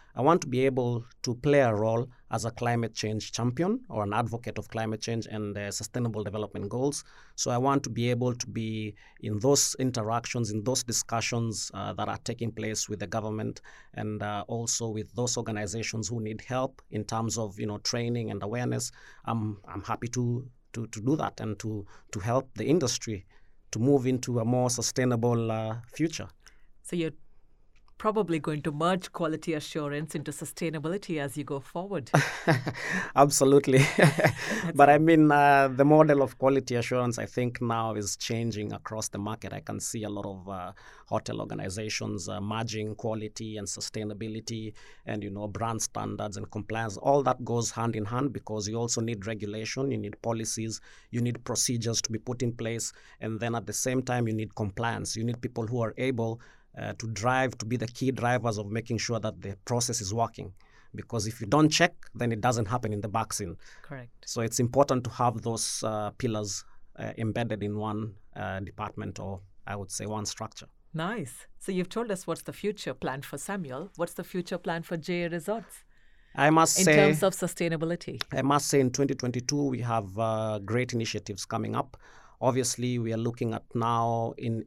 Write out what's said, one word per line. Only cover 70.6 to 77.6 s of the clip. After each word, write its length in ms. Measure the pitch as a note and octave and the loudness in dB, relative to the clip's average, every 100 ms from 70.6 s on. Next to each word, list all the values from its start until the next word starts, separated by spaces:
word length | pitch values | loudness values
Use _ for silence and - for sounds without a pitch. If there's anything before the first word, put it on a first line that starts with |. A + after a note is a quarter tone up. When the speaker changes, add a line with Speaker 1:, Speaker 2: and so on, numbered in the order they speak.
| - _ - | -20 _ -12
Speaker 2:
Nice. 540 | D#3 F3 A3+ B2+ - - - | -6 -4 -6 -8 -12 -18 -14
So 120 | - | -4
you've 180 | F#3 F3+ | -4 -2
told 220 | A3+ A#3 | -4 -4
us 160 | F#3 - | -4 -4
what's 160 | D#3+ | -6
the 100 | - | -6
future 400 | - G#3 G#3 - | -4 -4 -4 -6
plan 280 | - C#3+ C#3 | -4 -4 -6
for 160 | - D3 | -8 -10
Samuel. 540 | - G3 C#3+ B2+ G3 - | -6 -6 -6 -8 -10 -6
What's 160 | E3+ | -6
the 100 | - | -6
future 340 | F3+ F#3 F3 F3+ | -6 -6 -4 -4
plan 260 | G3 E3 | -2 -4
for 120 | E3 E3+ | -4 -6
J 280 | D3 F3 | -2 -2
A 60 | E3+ | -2
Resorts 540 | E3+ F3+ A3 - - - - - - - - | -4 -2 -4 -6 -20 -20 -20 -20 -20 -10 4
Speaker 1:
I 140 | D3 | 8
must 300 | D#3+ D#3+ - | 8 6 6
Speaker 2:
in 60 | E3+ | 8
Speaker 1:
say, 100 | D3+ | 10
Speaker 2:
terms 280 | D3 D3+ | 10 8
of 100 | F#3+ | 2
sustainability? 880 | - F3+ - | 2 -4 0